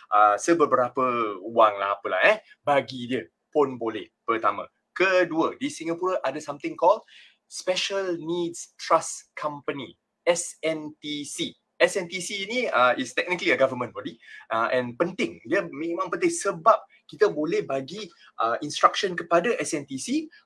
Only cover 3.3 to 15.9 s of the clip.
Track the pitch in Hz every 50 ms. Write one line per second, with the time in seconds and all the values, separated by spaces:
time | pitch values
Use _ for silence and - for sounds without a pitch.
3.3 | _ _ _ _ - 151 143 131 127 117 117 113 107 104 87 - _ _ _ -
4.3 | 113 113 113 101 101 98 87 - _ _ _ _ _ - 180 190 185 185 180 170
5.3 | 160 160 147 107 - - 127 147 - - 156 165 170 170 180 185 185 - - 135
6.3 | 135 151 147 - 143 143 - 165 156 - 170 175 214 226 - _ - - - -
7.3 | _ _ _ _ - - - 185 185 180 - - 196 196 196 185 175 151 151 160
8.3 | 170 175 175 170 170 - - - _ - - - 170 160 - - - - - _
9.3 | _ - 156 151 147 139 - - 147 139 123 95 - _ _ _ _ _ _ 170
10.3 | 175 170 - - - - - 160 160 156 151 151 151 - - 151 147 147 143 135
11.3 | - - 160 123 - _ _ _ _ - 165 180 - 202 180 170 180 185 170 -
12.3 | 208 196 190 196 240 254 240 190 - 120 123 127 120 131 127 - - - - 180
13.3 | 180 175 190 170 131 120 131 127 127 123 123 113 - - 127 - - - - -
14.3 | - - - - 113 113 117 - 131 127 123 120 120 - 170 180 190 - 220 -
15.3 | - - - 117 156 202 180 165 139 139 160 170